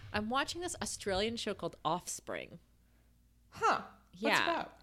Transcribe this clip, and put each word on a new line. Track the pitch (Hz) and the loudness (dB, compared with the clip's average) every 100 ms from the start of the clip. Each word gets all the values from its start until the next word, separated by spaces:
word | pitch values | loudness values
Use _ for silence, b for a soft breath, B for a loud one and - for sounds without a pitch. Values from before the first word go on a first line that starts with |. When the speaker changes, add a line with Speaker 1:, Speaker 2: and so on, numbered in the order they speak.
| B | B
Speaker 1:
I'm | 208 214 | -2 0
watching | 262 302 339 | 0 0 -2
this | 349 - | -4 -4
Australian | - - 208 190 220 233 | -6 -4 0 0 0 -2
show | - | -4
called | 196 170 - | -4 -6 -4
Offspring. | - 175 - - - 87 65 - - _ _ _ _ _ _ _ _ | -2 -2 -2 -10 -6 -8 -8 -14 -20 _ _ _ _ _ _ _ _
Speaker 2:
Huh. | - 440 - - - - 175 | 0 4 4 0 -14 -20 -2
What's | 220 180 | 4 6
it | |
Speaker 1:
Yeah. | 226 | 6
Speaker 2:
about? | 320 - - | 2 -2 -8